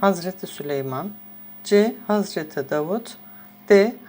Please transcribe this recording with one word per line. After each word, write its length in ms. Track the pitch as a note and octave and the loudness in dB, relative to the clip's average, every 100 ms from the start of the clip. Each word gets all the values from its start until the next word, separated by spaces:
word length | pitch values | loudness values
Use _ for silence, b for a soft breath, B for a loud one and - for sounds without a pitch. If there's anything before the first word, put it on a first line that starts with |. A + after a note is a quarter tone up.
Hazreti 460 | G3 F3 F3 F#3 F3+ | 0 0 -4 -10 -14
Süleyman. 640 | - D3 C#3 C3+ C3 F#3 - - - - - | -12 -6 -6 -6 -8 -8 -12 -20 -20 -20 -14
C. 320 | - G3+ A3 B3+ - | 2 4 4 0 -2
Hazreti 640 | G#3 G3+ - D#3 - C3+ | -2 -2 -6 -8 -6 -4
Davut. 480 | D3+ D#3 A3 - - B B B B - | -4 -2 -6 -8 -18 B B B B 4
D. 260 | G3+ G#3+ - | 4 4 -2